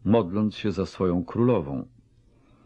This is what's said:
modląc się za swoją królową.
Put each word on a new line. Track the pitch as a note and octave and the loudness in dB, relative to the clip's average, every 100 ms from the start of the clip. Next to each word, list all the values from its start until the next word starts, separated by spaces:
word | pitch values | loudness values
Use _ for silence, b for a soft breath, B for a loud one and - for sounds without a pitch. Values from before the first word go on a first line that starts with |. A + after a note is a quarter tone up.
modląc | - A2+ F2+ G2 G#2+ - | 2 2 2 0 -2 -2
się | G#2+ | -4
za | G2 F#2 | -2 -4
swoją | - F#2 F2 | -2 0 0
królową. | E2 G#2 A#2+ A2+ C#2+ C2+ - - _ _ _ b b b | -2 0 2 2 0 -8 -10 -16 _ _ _ b b b